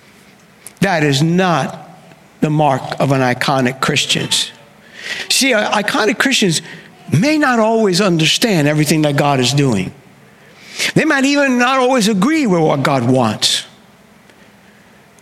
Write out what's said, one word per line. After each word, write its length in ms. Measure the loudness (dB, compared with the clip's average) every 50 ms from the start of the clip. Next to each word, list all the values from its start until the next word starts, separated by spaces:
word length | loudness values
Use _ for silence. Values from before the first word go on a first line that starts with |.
| -20 -20 -20 -20 -20 -20 -20 -20 -20 -20 -20 -20 -20 -20 -6 -4
That 220 | -2 -2 0 0 0
is 200 | 0 0 0 0
not 680 | 0 0 0 0 0 0 -2 -2 -6 -8 -14 -20 -20 -20 -20 -20 -20 -20 -20 -20 -20 -8 -6 -4
the 80 | -2
mark 500 | 0 0 2 0 0 -2 -4 -8 -6 -4
of 100 | -2 0
an 120 | 0 0 0
iconic 580 | 0 -2 -2 -2 -2 0 0 0 -2 -2 -2
Christian. 480 | -4 -2 -2 -2 -2 -2 -4 -4 -4 -4 -4 -6 -6 -6 -10 -20 -20 -20 -20 -20 -20 -20 -20 -18 -14 -12 -12 -12 -6 -4
See, 240 | -2 0 0 2 0
i-, 280 | 0 0 0 -2 -2 -2
iconic 360 | -2 -2 -2 0 -2 0 0
Christians 420 | 0 0 0 2 0 0 0 -2 -6 -10 -18 -20 -20 -20 -20 -20 -8 -2 0 0
may 200 | 2 2 2 2
not 200 | 2 2 2 2
always 440 | 2 2 2 2 2 2 2 2 2
understand 680 | 2 2 2 2 0 0 0 0 2 2 2 2 2
everything 320 | 2 2 2 2 2 2 2
that 140 | 0 2
God 240 | 2 2 2 2 2
is 140 | 0 0 0
doing. 400 | 2 2 2 2 0 -2 -4 -8 -16 -20 -20 -20 -20 -20 -20 -20 -20 -20 -20 -20 -20 -20 -20 -10 -8 -8 -2 0
They 100 | 0 2
might 200 | 2 2 2 2
even 340 | 2 2 2 2 2 2 2
not 220 | 2 2 2 2
always 260 | 2 2 2 2 2
agree 400 | 0 0 0 0 0 0 0 0
with 160 | 0 0 2 2
what 220 | 0 0 0 0
God 260 | 0 0 0 0 2
wants. 560 | 2 2 2 0 -2 -2 -2 -2 -2 -4 -6 -10 -20 -20 -20 -20 -20 _ -20 -20 -20 -20 _ -20 -20 -20 -20 -20 -20 -20 -20 -20 -20 -20 -20 -20 -20 -20 -20 -20 _ -20